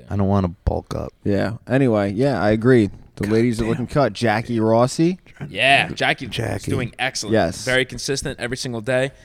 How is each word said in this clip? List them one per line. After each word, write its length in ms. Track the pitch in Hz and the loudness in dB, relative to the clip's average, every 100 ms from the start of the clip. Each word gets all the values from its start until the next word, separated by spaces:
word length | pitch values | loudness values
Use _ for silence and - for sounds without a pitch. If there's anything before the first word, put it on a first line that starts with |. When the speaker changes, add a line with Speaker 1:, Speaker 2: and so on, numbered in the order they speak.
| 60 | -8
Speaker 1:
I 80 | 98 | -2
don't 100 | 98 | 2
wanna 220 | 101 92 | 2 0
bulk 440 | 87 - 85 - 80 | -2 -2 -2 -4 -6
up. 180 | 80 - | -8 -6
Speaker 2:
Yeah. 300 | 101 98 101 117 - | -2 0 -2 -6 -2
Anyway, 440 | 127 135 107 98 | 2 4 2 0
yeah, 300 | 98 139 117 | 0 0 2
I 80 | 104 | 2
agree. 380 | 110 113 127 101 - - - | 4 6 6 4 0 -16 -6
The 100 | 101 | 0
Speaker 1:
God 60 | |
Speaker 2:
ladies 260 | 110 120 113 | 2 2 0
are 40 | |
Speaker 1:
damn. 60 | 113 | -2
Speaker 2:
looking 180 | 117 117 | -2 -2
cut. 260 | 151 127 | 0 0
Jackie 460 | 98 117 104 117 117 | 0 0 0 -2 0
Rossi. 600 | 110 113 127 - 165 185 - - 143 | 2 4 2 2 0 0 -10 -16 -10
Speaker 3:
Yeah, 420 | 92 127 135 92 | 0 4 4 2
Jackie 380 | - 131 151 123 | -2 -2 -2 -6
Speaker 1:
Jackie. 280 | - 110 107 - | -6 -4 -4 -4
Speaker 3:
is 40 | 139 | -4
doing 180 | 123 - | -4 -4
excellent. 340 | 127 - 107 | -6 -6 -2
Speaker 2:
Yes. 300 | 110 82 - 131 | 0 0 -2 -2
Speaker 3:
Very 200 | 127 127 | 0 -2
consistent 540 | 120 - 135 156 123 | -6 -6 -6 -6 -8
every 180 | 120 127 | -8 -8
single 240 | 131 117 | -8 -8
day. 300 | 107 127 135 - | -2 -2 -2 -6